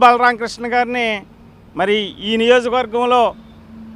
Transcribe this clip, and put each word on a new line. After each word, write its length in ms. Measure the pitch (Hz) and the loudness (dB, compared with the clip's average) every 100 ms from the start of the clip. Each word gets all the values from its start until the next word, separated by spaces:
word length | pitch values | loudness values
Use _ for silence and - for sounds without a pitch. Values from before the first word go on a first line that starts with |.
| 247 | 6
బలరామకృష్ణ 600 | 240 247 233 226 - 240 247 | 6 2 0 -6 -10 -4 -2
గారిని 320 | 240 247 226 208 190 - - - - - | -2 -2 -4 -6 -10 -20 -20 -20 -12 -4
మరి 200 | 190 214 202 - 196 | 0 0 -2 -8 -4
ఈ 20 | 226 | 0
నియోజకవర్గంలో 800 | 233 247 240 247 240 233 247 247 214 - - - - - - | 2 2 2 -4 -4 -4 0 2 0 -4 -18 -20 -20 -20 -20